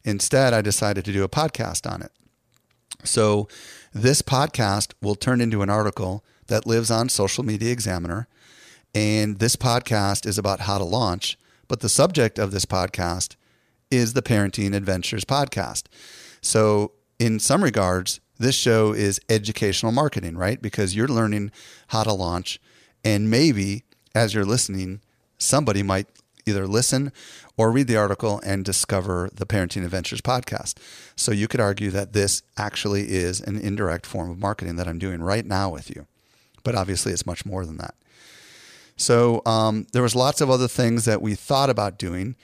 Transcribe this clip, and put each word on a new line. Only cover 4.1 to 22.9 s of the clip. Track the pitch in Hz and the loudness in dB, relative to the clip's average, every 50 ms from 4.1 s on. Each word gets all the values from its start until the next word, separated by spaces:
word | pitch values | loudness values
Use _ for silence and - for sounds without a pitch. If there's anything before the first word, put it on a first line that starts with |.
| 143 - | 4 4
podcast | - - 135 127 147 - - - 110 98 98 104 - - - - | 2 0 2 2 2 0 0 0 0 2 2 0 -2 -6 -8 -6
will | - 104 104 | -4 -4 -2
turn | - - 127 123 120 | -2 0 0 2 2
into | 120 113 110 101 | 2 2 2 0
an | 101 98 | 0 2
article | 104 110 107 101 - - 92 92 95 107 _ _ _ _ _ | 2 0 0 0 -2 -2 -4 -4 -4 -6 _ _ _ _ _
that | - 110 110 - | -2 -2 -2 0
lives | 113 113 113 117 110 | 2 0 2 2 2
on | 113 113 120 131 | 2 2 2 0
Social | - - 98 95 - - - | 0 0 0 0 0 -2 -2
Media | 107 107 104 110 117 | -2 -2 -2 -2 -2
Examiner. | 123 123 107 104 90 87 85 85 85 107 120 _ _ _ _ - - - - - - - _ _ - | -2 -2 -2 -4 -4 -4 -4 -4 -6 -6 -8 _ _ _ _ -20 -20 -20 -20 -20 -20 -20 _ _ -2
And | 104 107 104 107 107 107 107 104 95 | 0 2 2 2 2 2 0 0 0
this | 110 120 - | 0 0 0
podcast | - - 127 117 123 - - 113 104 98 101 101 - - | 2 2 2 2 2 0 0 0 0 2 0 0 -2 -2
is | 107 95 | -4 -4
about | 107 98 101 98 - | 0 0 0 0 0
how | 98 101 101 | -2 -2 -2
to | 98 95 | -2 -2
launch, | 85 101 123 120 95 87 98 - - - _ _ _ _ _ _ | 0 0 0 0 0 -2 -2 -4 -8 -8 _ _ _ _ _ _
but | - 127 120 | -8 -6 -4
the | - 104 | -2 0
subject | - - 143 185 175 151 117 110 - | 4 4 4 4 4 2 2 2 2
of | 110 107 98 | 0 -2 -2
this | 101 95 - | 0 -2 -2
podcast | - 107 92 90 95 - - 90 87 85 92 - - - _ _ _ _ _ _ _ _ _ _ - | 0 0 0 0 -2 -2 -4 -2 -2 -2 -4 -6 -8 -8 _ _ _ _ _ _ _ _ _ _ 0
is | 131 123 120 110 120 | 2 2 2 2 0
the | 131 | -2
Parenting | - - 117 104 101 95 - - 101 98 101 | 0 2 2 2 2 0 0 -2 -2 0 0
Adventures | 101 98 98 92 92 87 - 113 101 - | 0 0 0 -2 -2 -2 -4 -6 -6 -4
podcast. | - 135 143 143 123 - 110 82 58 53 - - - _ - - - - - - - - - | 0 0 0 0 -2 -2 -6 -6 -4 -6 -10 -10 -12 _ -20 -20 -20 -20 -20 -20 -20 -20 -8
So | - - - 110 107 107 104 104 104 - _ _ _ _ _ | -4 0 4 4 4 6 4 2 2 0 _ _ _ _ _
in | - 117 113 110 107 | 0 2 2 2 2
some | - - 135 185 202 | 2 2 2 4 4
regards, | 139 101 107 95 90 92 92 95 - - - _ _ _ | 2 2 2 2 2 2 0 -2 -4 -6 -8 _ _ _
this | - 113 131 131 | -2 0 0 0
show | - - 123 113 110 110 107 | 2 2 4 4 6 4 4
is | 107 107 104 101 98 - _ - | 2 2 0 0 0 -2 _ 0
educational | 110 110 101 110 107 - 117 101 95 - - 113 | 0 0 0 -2 -4 0 0 0 0 0 0 0
marketing, | 113 131 151 143 - 101 92 85 80 | 2 2 0 0 -2 -4 -6 -6 -6
right? | 90 90 101 123 - | -2 -2 -2 -2 -2
Because | - 104 - - 101 92 92 | -6 -6 -2 -2 -2 -2 0
you're | 107 120 | 0 0
learning | 139 123 113 113 107 107 104 101 104 - - - - - - _ - | 0 2 2 2 2 0 -2 -4 -6 -10 -16 -20 -20 -20 -20 _ -4
how | - 110 107 | -2 0 2
to | 110 | 2
launch, | 104 95 92 85 87 90 95 - - - _ _ _ _ _ _ | 0 0 0 -2 -2 -4 -4 -6 -10 -10 _ _ _ _ _ _